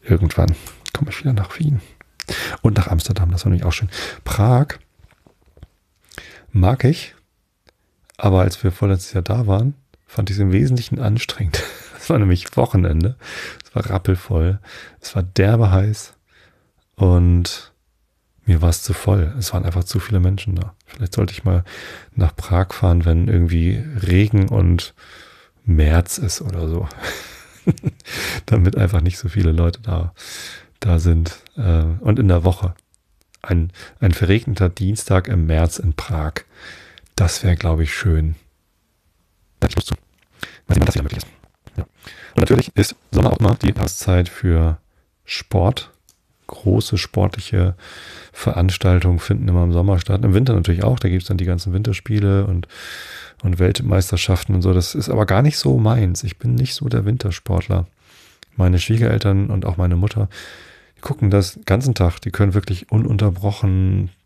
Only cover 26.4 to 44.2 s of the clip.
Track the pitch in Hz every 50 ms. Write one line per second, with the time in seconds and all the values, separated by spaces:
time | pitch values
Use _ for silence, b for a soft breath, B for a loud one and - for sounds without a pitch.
26.4 | - - 92 85 82 80 80 85 - - B B B B B B B B B B
27.4 | B B B B B - - - - - - _ _ - - - - - - -
28.4 | - - 110 110 87 92 - - 104 92 98 90 78 90 90 - - 87 - 101
29.4 | 90 82 80 82 85 85 85 - - 117 90 85 85 85 - B B B B B
30.4 | B B B B B B B _ - 104 87 82 82 90 82 82 82 85 - -
31.4 | _ - _ - 113 95 82 80 78 80 82 95 - - 110 117 117 95 90 87
32.4 | 80 92 90 - - 90 87 _ _ _ _ _ _ _ _ _ _ _ _ _
33.4 | - - 95 85 82 85 B B B B B B - 98 85 - - 85 98 113
34.4 | 117 - 107 90 98 87 - - 98 92 107 110 - - 98 92 92 - 95 90
35.4 | 82 80 80 78 82 87 - - - 87 76 - - - - 78 76 78 - -
36.4 | - B B B B B B B B B B B B B _ - 98 85 - -
37.4 | - 98 85 80 - 85 82 80 80 76 - - - 92 82 78 78 78 80 -
38.4 | _ _ _ _ _ _ _ _ _ _ _ _ _ _ _ _ _ _ _ _
39.4 | _ _ _ _ - 120 - - - - - - _ _ _ _ _ _ B B
40.4 | B B B B B - - - 98 117 - - - - - - - - - _
41.4 | _ _ _ _ _ - _ - - _ B B B B B B B B B -
42.4 | - - - - 131 - - - - - - _ _ _ - - - 127 - -
43.4 | 107 95 113 - - - - - - - - - - - 92 90